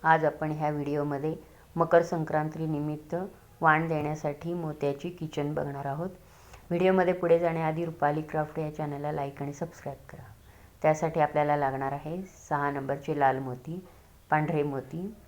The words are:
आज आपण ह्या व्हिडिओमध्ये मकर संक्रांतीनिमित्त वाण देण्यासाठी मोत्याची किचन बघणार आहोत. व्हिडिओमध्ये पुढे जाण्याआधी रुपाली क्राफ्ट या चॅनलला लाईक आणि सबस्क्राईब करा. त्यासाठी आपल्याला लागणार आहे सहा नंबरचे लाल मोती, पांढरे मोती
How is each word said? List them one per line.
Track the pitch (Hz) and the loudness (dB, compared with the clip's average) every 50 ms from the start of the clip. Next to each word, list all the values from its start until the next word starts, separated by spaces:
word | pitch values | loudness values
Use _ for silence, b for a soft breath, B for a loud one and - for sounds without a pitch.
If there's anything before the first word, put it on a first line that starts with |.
| - | 6
आज | 160 160 160 156 | 6 6 6 6
आपण | 151 156 156 160 151 151 | 2 2 2 -2 -2 -2
ह्या | 151 156 151 | 0 0 0
व्हिडिओमध्ये | 151 147 143 143 143 147 143 147 143 139 143 156 160 165 B B B B B B B | 0 0 -2 -2 0 0 0 0 -2 -2 -2 -4 -4 -4 B B B B B B B
मकर | 165 165 165 - 170 165 | 0 2 6 6 6 6
संक्रांतीनिमित्त | 170 - 165 156 156 - 156 151 156 156 156 160 160 156 147 147 151 151 151 151 - - 175 185 196 B B B B B - | 6 -2 -2 -2 0 0 -2 -2 -2 -4 -6 -4 -2 -2 -2 -2 -4 -6 -6 -8 -6 -6 -6 -6 -6 B B B B B 2
वाण | 165 160 156 156 165 165 | 4 6 6 6 4 0
देण्यासाठी | 160 151 147 151 151 156 - 151 143 147 - 165 170 | -2 -2 -2 -2 -4 -4 -4 -6 -6 -4 -6 -6 -6
मोत्याची | 175 165 156 147 151 - 143 143 139 - 175 | -4 -4 -6 -6 -2 -2 -2 -2 -2 -6 -10
किचन | 175 - 165 156 - - 143 147 151 | -8 -8 -10 -8 -4 -4 -4 -2 -2
बघणार | 151 147 147 139 139 139 | -4 -4 -4 -6 -6 -6
आहोत. | 139 135 147 170 190 190 - B B B B B B B B B B | -6 -6 -4 -6 -8 -8 -12 B B B B B B B B B B
व्हिडिओमध्ये | 175 170 185 185 190 185 180 175 180 | 0 4 4 6 6 6 6 4 2
पुढे | 180 180 170 165 170 | 2 4 6 6 6
जाण्याआधी | 175 170 160 165 160 156 160 160 170 | 6 2 0 2 0 0 0 0 -2
रुपाली | 165 160 - - 147 147 156 156 | -4 -2 0 2 2 2 2 -2
क्राफ्ट | 156 - 156 151 151 - - | -2 -2 -2 -2 -2 -4 -6
या | 156 151 151 | -6 -6 -4
चॅनलला | 156 156 147 147 143 143 147 151 | -6 -6 -6 -6 -4 -4 -4 -4
लाईक | 151 143 139 139 - 143 | -4 -4 -6 -6 -8 -8
आणि | 143 143 | -8 -6
सबस्क्राईब | 143 175 165 - - - 143 139 135 - - | -6 -8 -8 -8 -12 -12 -12 -12 -12 -16 -20
करा. | - - - - - - b b b b b b b - - | -18 -18 -18 -20 -20 -20 b b b b b b b 0 2
त्यासाठी | 156 156 156 - 160 156 170 | 2 4 4 2 -2 2 2
आपल्याला | 151 147 - 151 147 147 147 | 2 2 4 2 2 2 2
लागणार | 147 147 135 135 135 135 135 139 | 2 2 0 0 -2 -4 -4 -4
आहे | 143 147 156 160 185 190 | -6 -6 -8 -8 -8 -8
सहा | 185 - - - - 160 143 143 143 | -10 -14 -20 -6 -4 -2 0 0 0
नंबरचे | 143 143 135 139 - - 147 - 156 147 | -2 -2 -2 -4 -4 -4 -2 -4 0 2
लाल | 143 135 131 131 | 4 4 4 2
मोती, | 135 131 123 127 - - 160 185 180 B B B B B B B B _ | -2 -6 -8 -8 -8 -10 -10 -10 -10 B B B B B B B B _
पांढरे | - 151 151 143 170 151 147 | 0 2 2 2 0 0 0
मोती | 147 139 135 131 - - 165 180 202 220 - - | 0 -2 -4 -6 -6 -8 -8 -8 -8 -10 -14 -20